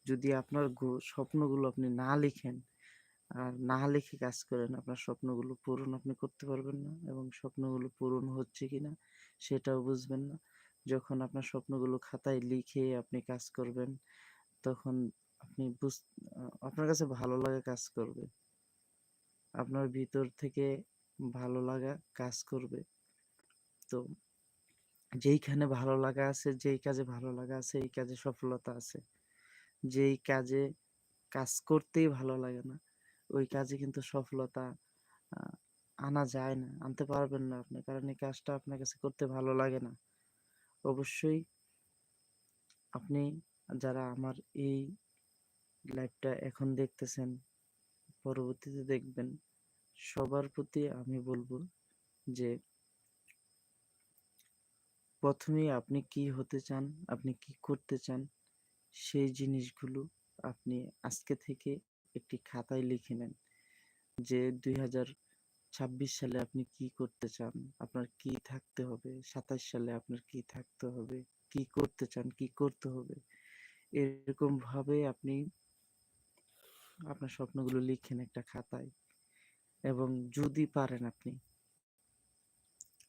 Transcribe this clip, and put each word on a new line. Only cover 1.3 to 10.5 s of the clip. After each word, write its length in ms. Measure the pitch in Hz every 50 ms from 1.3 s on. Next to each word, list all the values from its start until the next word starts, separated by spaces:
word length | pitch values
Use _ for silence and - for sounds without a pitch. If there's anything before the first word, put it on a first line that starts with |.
| - 156 151 139 135 139 135 131
আপনি 220 | 123 - 131 127
না 260 | 120 120 127 131 139
লিখেন 460 | 147 147 143 135 - - 131 123 127 127 _ _ _ - - - - _ _ _ _ _ _
আর 240 | - 123 127 127 123 123
না 280 | 127 123 131 131 139 143
লিখে 300 | 143 143 139 - - 123
কাজ 260 | 127 123 123 - -
করেন, 320 | _ - 123 120 120 131
আপনার 200 | 127 127 - 127
স্বপ্নগুলো 600 | 123 - - 127 - - 127 127 120 123 127 131
পূরণ 380 | - _ - 131 127 135 131 131
আপনি 200 | 127 - 135 131
করতে 320 | - - 135 _ _ - 139
পারবেন 280 | 135 131 131 135 139
না 360 | 139 143 143 156 165 170 156
এবং 180 | 135 131 131 131
স্বপ্নগুলো 580 | 123 - - 131 - - 135 131 131 127 123 131
পূরণ 400 | - _ 131 127 127 131 131 135
হচ্ছে 380 | 131 135 131 - _ - 139 131
কিনা 240 | 143 135 147 147 156 - _ _ _ - - - _ _
সেটাও 440 | - - 139 131 - 135 135 131 123
বুঝবেন 360 | 131 135 127 127 131 135 131
না। 160 | 139 139 156 160 _ _